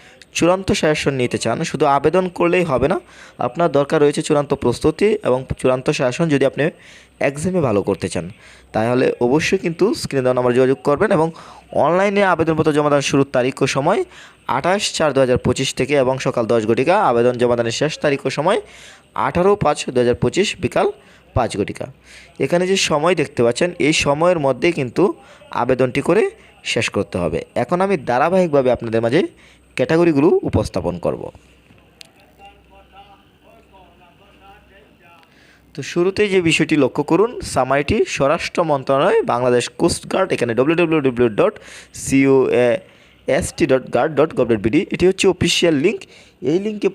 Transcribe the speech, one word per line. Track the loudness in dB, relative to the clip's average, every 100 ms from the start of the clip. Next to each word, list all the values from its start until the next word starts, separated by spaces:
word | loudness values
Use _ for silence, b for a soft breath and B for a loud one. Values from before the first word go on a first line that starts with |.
| B B B
চূড়ান্ত | 0 2 2 0 0
সাজেশন | 0 0 -2 -2
নিতে | -2 -2
চান | -2 -4 -4
শুধু | 0 2 2
আবেদন | 2 0 -2 0
করলেই | 0 2 0
হবে | 0 0
না, | -2 -6 B B B -6
আপনার | -2 0
দরকার | 2 2 2
রয়েছে | 2 2 0
চূড়ান্ত | 0 0
প্রস্তুতি | 0 0 0 -2 0 0 0
এবং | 0 -2 -4 -2
চূড়ান্ত | 0 0 -2 -2
সাজেশন | -2 0 0
যদি | 2 2
আপনি | 0 -4 -4 B B B -4 -4
এক্সামে | -2 -4 0 0
ভালো | 0 0
করতে | -2 -4
চান, | -6 -8 -14 B B B
তাহলে | -2 0 0 0 0 0
অবশ্যই | 0 0 -2 -2
কিন্তু | 0 -2 -2
স্ক্রিনে | -4 -2
দেওয়া | 0 0
নম্বরে | 2 2
যোগাযোগ | 2 2 0
করবেন। | 0 0 0
এবং | -2 -4 B B B -2
অনলাইনে | 0 2 0 2 2
আবেদনপত্র | 2 0 0 2 2
জমা | 2
দেওয়ার | 0 0
শুরুর | 0 0 0
তারিখ | -2 -2
ও | -2
সময় | -2 0 -2 -4 B B B -4
আঠাশ | -2 0 0 -2 -2
চার | 0
দু | 2
হাজার | 2 2 0
পঁচিশ | -2 -4 -4
থেকে | 0 0
এবং | 0 0
সকাল | -2 -2 0
দশ | 0 2
ঘটিকা। | 0 2 2 2
আবেদন | 2 2 2
জমা | 0 0
দানের | -2 -2
শেষ | -4 -2
তারিখ | -4 -2 -4
ও |
সময় | -4 -2 -2 -6 B B B B -6
আঠারো | -2 0 0 2
পাঁচ | 0 -2 -2
দু | 0
হাজার | 0 0
পঁচিশ | -2 0 -2 -2
বিকাল | -4 -2 -2 -4 b b b -2
পাঁচ | -2 -2
ঘটিকা। | -6 -6 -12 -16 B B B B
এখানে | -2 0 0
যে | 0 0
সময় | 0 0 0
দেখতে | -2 0
পাচ্ছেন | 0 2 -2 0
এই | 0 0 0
সময়ের | 0 2 2
মধ্যে | 0 0 0
কিন্তু | 0 -4 0 0 0 B B -10
আবেদনটি | -4 0 0 0 0
করে | 0 2 0 -4 B B
শেষ | -6 -4 -2
করতে | -4 -4 -2
হবে। | -2 -4 -6 -6
এখন | -2 -2
আমি | 0 -2 0
ধারাবাহিকভাবে | 0 2 2 2 2 2
আপনাদের | 0 -2 -2 2
মাঝে | 0 0 -8 b b _ -4
ক্যাটাগরিগুলো | 0 2 2 4 4 2 0
উপস্থাপন | -2 -2 -4 -4 -4
করব। | -4 -6 -10 -16 _ _ _ _ _ -20 -20 _ _ _ -20 -20 _ -20 _ -20 -20 -20 _ _ _ -20 _ -20 -20 _ _ _ _ _ -20 -20 _ -20 _ _ -20 -20 b b b b b -14
তো |
শুরুতেই | -6 -2 -2 0 0
যে | 2
বিষয়টি | 2 0 2 2
লক্ষ্য | 2 0 0
করুন, | 2 0 -2 -6
সামারিটি | -2 0 0 0 -2 -2 0
স্বরাষ্ট্র | 0 0 -4 -2
মন্ত্রণালয় | 0 -2 0 0 2 2 0
বাংলাদেশ | 0 2 0 0 -2
কোস্ট | -2 -2 -4
গার্ড, | -2 -2 -2
এখানে | -2
ডব্লিউ | 0 2 2
ডব্লিউ | 2 2 0
ডব্লিউ | 2 0 2
ডট | 0 -2 B B B -12
সি | 0 2 4
ও | 4 4 2 2
এ | 0 -6 b b b -2
এস | -2 -2 -2
টি | 0
ডট | 0 0 -2
গার্ড | 0 0
ডট | 0 0
গভ | 0
ডট | 0 0
বি | 0
ডি, | -2
এটি | 0 0
হচ্ছে | 2 0
অফিসিয়াল | 0 0 0 2 2 0
লিংক। | -2 -10 B B B -4
এই | -2
লিঙ্কে | -4 -4 -4